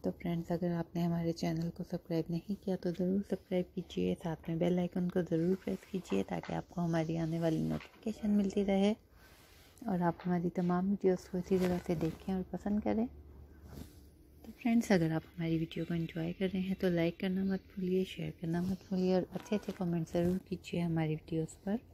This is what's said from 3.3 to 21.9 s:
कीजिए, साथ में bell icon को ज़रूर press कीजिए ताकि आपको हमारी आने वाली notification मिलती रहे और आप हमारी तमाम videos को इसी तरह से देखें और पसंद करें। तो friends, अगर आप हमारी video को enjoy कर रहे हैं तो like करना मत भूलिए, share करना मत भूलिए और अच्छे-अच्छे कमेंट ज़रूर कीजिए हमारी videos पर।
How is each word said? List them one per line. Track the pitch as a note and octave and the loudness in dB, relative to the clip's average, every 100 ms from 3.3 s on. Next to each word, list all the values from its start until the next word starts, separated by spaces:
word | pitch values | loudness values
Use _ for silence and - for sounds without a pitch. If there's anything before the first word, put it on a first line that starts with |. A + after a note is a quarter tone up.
| F#3 - F3+ F3+ - | -6 -2 -2 -2 -6
कीजिए, | E3+ - F3+ F3+ | -6 -2 0 0
साथ | E3+ D#3 - | -4 -6 -4
में | E3 | 0
bell | F3 F3+ | 2 2
icon | F3 F#3 F3 | 0 0 0
को | F#3 | 0
ज़रूर | E3+ E3 E3+ F#3+ | 2 2 2 2
press | - F#3+ - | -2 -6 -6
कीजिए | F#3 - F#3+ | -8 -2 -2
ताकि | F#3+ F3 - | 0 -4 -4
आपको | E3 - - | -6 -4 -4
हमारी | E3+ E3 D#3+ E3 | 0 2 0 0
आने | D#3+ E3 | 0 2
वाली | E3 D#3+ | 2 2
notification | D#3+ D#3 - - A3 G#3+ G#3 | 0 -2 -6 -8 -8 -2 2
मिलती | G#3 G3 G#3 | 4 4 2
रहे | G3+ G3 G3+ A3 - - - - - - - - | 2 4 4 2 -8 -20 -20 -20 -20 -20 -20 -10
और | A#3 F3+ | -2 2
आप | F3 D#3+ F3+ | 2 0 0
हमारी | F3 F3 | 0 0
तमाम | - F3+ F3+ F#3+ | 0 2 2 2
videos | G3+ F#3 F3+ - | 2 4 2 -2
को | F#3 | -6
इसी | - F#3 | 0 2
तरह | F3+ F3+ - | 2 0 0
से | E3 | 0
देखें | D#3+ - - | 0 -2 -4
और | F#3+ F#3 | -4 -4
पसंद | F3+ G3+ G#3 | -6 -2 0
करें। | G#3+ G#3 B3 | 2 0 0
तो | - - - - - - - - - - - - - - | -6 -20 -20 -20 -20 -18 -16 -16 -18 -20 -20 -20 -20 -18
friends, | - A#3+ A#3 - | -4 4 4 6
अगर | F#3+ D#3+ | 4 6
आप | D#3+ - | 0 -4
हमारी | - E3 E3 | -6 0 0
video | E3 E3 E3 | 0 -4 -2
को | |
enjoy | E3+ E3 E3 E3 | -2 -2 -4 -4
कर | F3 F#3+ | -2 0
रहे | F#3 | 0
हैं | F#3 F#3 | -2 0
तो | F#3+ | 2
like | E3+ E3 E3+ | 4 2 0
करना | F#3+ F#3 G3 | -2 0 0
मत | F#3 - | -2 -4
भूलिए, | - F3+ F#3 F#3 | -6 0 0 0
share | - D#3+ - | -4 -8 -6
करना | E3 E3+ | -2 0
मत | F3+ F#3+ - | 0 -4 -2
भूलिए | F#3 F#3 F#3 | 0 4 4
और | - | 2
अच्छे-अच्छे | F3+ - G#3 - | -8 -4 -4 -4
कमेंट | - F3 E3+ D#3+ | -4 -2 0 0
ज़रूर | F3 F3 F#3 - | 0 2 0 -4
कीजिए | F3+ - F3 | -10 -4 -2
हमारी | E3+ D#3+ D#3 D#3 | 0 0 0 -2
videos | - D#3+ D#3+ - G3 | -2 -2 -2 -6 -4
पर। | A3 - | -4 -4